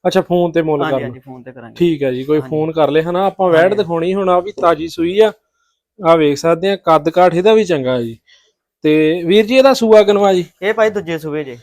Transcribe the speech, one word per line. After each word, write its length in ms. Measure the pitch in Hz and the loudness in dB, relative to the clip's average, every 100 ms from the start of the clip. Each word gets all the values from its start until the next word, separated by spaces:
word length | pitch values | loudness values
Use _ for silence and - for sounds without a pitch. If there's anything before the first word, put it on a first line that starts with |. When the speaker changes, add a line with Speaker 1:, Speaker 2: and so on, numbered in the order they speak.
Speaker 1:
ਅੱਛਾ, 160 | 185 190 | 0 -2
ਫੋਨ 300 | 185 175 175 | 0 -2 0
ਤੇ 100 | 165 | -2
ਮੁੱਲ 200 | 156 147 | -2 -2
Speaker 2:
ਹਾਂਜੀ, 100 | 156 | -2
Speaker 1:
ਕਰਨਾ। 140 | 135 139 | -4 -6
Speaker 2:
ਹਾਂਜੀ, 120 | 127 | -14
ਫੋਨ 220 | 135 127 | -20 -20
ਤੇ 100 | 127 | -20
ਕਰਾਂਗੇ। 220 | 127 117 | -20 -20
Speaker 1:
ਠੀਕ 280 | 113 175 151 | -4 -2 0
ਹੈ 80 | 139 | -4
ਜੀ, 100 | 127 | -4
ਕੋਈ 140 | 135 151 | -2 -4
Speaker 2:
ਹਾਂਜੀ। 120 | 131 | -2
Speaker 1:
ਫੋਨ 220 | 156 160 | -6 -4
ਕਰ 180 | 160 143 | -2 0
ਲੇ 120 | 151 | 0
ਹਨਾ। 220 | 160 175 190 | -2 -2 -4
ਆਪਾਂ 220 | 190 185 | -2 0
ਵੈੜ 120 | 160 | 2
Speaker 2:
ਹਾਂਜੀ। 140 | 180 208 | 2 0
Speaker 1:
ਦਿਖਾਉਣੀ 360 | 170 165 170 | -2 -4 -4
ਹੁਣ, 140 | 190 185 | -2 0
ਆ 100 | 180 | -2
ਵੀ 120 | 185 | -2
ਤਾਜ਼ੀ 360 | - 175 156 165 | -2 -2 -2 -6
ਸੂਈ 300 | - 170 196 | -6 -4 2
ਆ। 100 | 214 - _ _ _ _ _ _ | 0 0 _ _ _ _ _ _
ਆ 140 | 175 165 | 2 4
ਵੇਖ 200 | 151 143 | 2 0
ਸਕਦੇ 320 | 165 165 190 | -2 0 -2
ਆ, 60 | 196 | -2
ਕੱਦ 320 | - 156 151 | 2 2 2
ਕਾਠ 260 | 175 180 | 2 2
ਇਹਦਾ 200 | 170 196 | 4 2
ਵੀ 100 | 220 | 2
ਚੰਗਾ 360 | 190 156 127 127 | 2 -2 -2 -4
ਜੀ। 140 | 117 113 _ _ _ _ _ _ | -4 -10 _ _ _ _ _ _
ਤੇ 380 | 156 151 156 175 170 | 0 2 2 0 2
ਵੀਰ 200 | 202 214 | 2 4
ਜੀ 100 | 262 | 4
ਇਹਦਾ 160 | 269 | 4
ਸੂਆ 280 | 254 226 214 | 2 4 4
ਕਿਨਵਾ 300 | 202 202 202 | 6 2 2
ਜੀ? 120 | 185 175 _ | 0 -4 _
Speaker 2:
ਇਹ 120 | 190 | -4
ਭਾਈ 160 | 220 220 | 0 -2
ਦੂਜੇ 260 | 202 170 165 | -2 -6 -8
ਸੂਏ 260 | 156 147 | -6 -8
ਜੇ। 120 | 139 120 | -10 -16